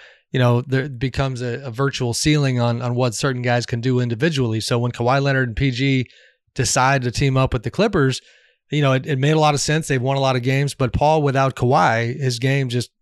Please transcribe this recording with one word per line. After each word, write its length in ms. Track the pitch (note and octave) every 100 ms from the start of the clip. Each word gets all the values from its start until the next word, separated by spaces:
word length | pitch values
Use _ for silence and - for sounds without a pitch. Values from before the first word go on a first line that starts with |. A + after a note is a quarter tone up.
| - _ _
you 60 | C3
know, 240 | B2 A#2+
there 260 | B2+ C3 C#3+
becomes 540 | B2 C3 C3 C#3 B2
a, 180 | B2 A#2+ C#3
a 60 |
virtual 420 | A2+ C#3 - A#2+
ceiling 460 | A2+ D3+ D3+ C#3 B2
on, 240 | A#2+ A#2+
on 100 | B2
what 220 | B2 B2+ -
certain 260 | C#3+ B2+
guys 240 | B2 A#2+ A#2
can 160 | A#2+
do 180 | B2 B2
individually. 640 | A#2+ A2+ D#3+ C#3+ A#2+ A2
So 160 | - A#2+
when 140 | A#2+
Kawhi 320 | - A#2+ C#3
Leonard 240 | C#3 C3+ B2+
and 80 | G#2+
P 140 | C#3
G 360 | A#2+ C#3 C3 A#2+ - - _ _
decide 480 | - A#2+ C#3 C3 C#3
to 80 | B2
team 260 | - C#3 C3
up 160 | C3
with 120 | B2
the 80 | A#2
Clippers, 500 | - A3 G3 C3+ B2 - _ _ _ _
you 140 | D3
know, 100 | C#3+
it, 140 | C3 C#3+
it 100 | C3+
made 140 | C#3+
a 80 | D#3
lot 160 | D3+ C#3+
of 40 |
sense. 280 | - D#3 D#3
They've 120 | C3
won 180 | B2+ C#3
a 40 |
lot 140 | C3+ B2+
of 80 |
games, 320 | A#2+ C3+ C#3+ -
but 180 | B2+
Paul 300 | - D3 D#3
without 320 | C#3+ C3+ C3+ -
Kawhi, 600 | B2 D3 E3 A2+ A#2 C#3
his 220 | C3 A#2
game 320 | C3 C#3 C3
just, 220 | A#2+ - _